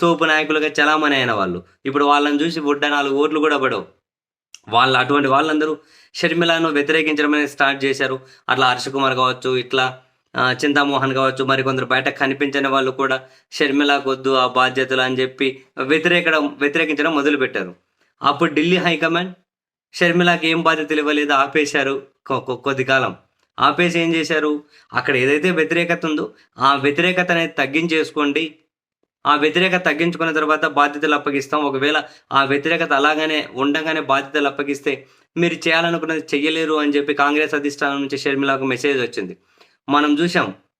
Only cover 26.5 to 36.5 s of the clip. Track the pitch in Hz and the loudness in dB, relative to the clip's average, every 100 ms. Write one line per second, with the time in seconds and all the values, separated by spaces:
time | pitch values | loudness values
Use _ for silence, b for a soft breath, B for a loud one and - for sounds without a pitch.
26.5 | - 135 139 143 143 175 180 175 170 165 | 0 2 2 2 2 0 0 0 0 -2
27.5 | - 135 151 165 160 151 151 143 147 160 | -2 -2 -2 0 0 0 -2 -2 -2 -4
28.5 | - _ _ _ _ _ _ 139 147 151 | -10 _ _ _ _ _ _ 0 2 2
29.5 | 175 185 180 175 147 170 165 165 156 151 | 2 2 0 0 0 -2 -2 -2 0 0
30.5 | 151 160 143 143 147 151 147 143 139 131 | 0 0 2 0 0 0 0 0 -4 -2
31.5 | 151 139 135 147 151 - B - 135 135 | -2 -2 -2 0 -2 -4 B -2 0 2
32.5 | 143 160 165 160 139 147 156 156 151 - | 0 0 -2 0 2 2 2 0 -2 -4
33.5 | 123 139 156 160 156 139 139 139 151 143 | -2 -2 0 -2 -4 0 -2 -2 -2 -2
34.5 | 139 143 135 147 131 b b b 170 170 | -2 -6 -4 -4 -6 b b b -2 -2
35.5 | 160 160 165 170 165 160 160 156 147 151 | 0 0 0 0 -2 -4 -6 -2 -2 0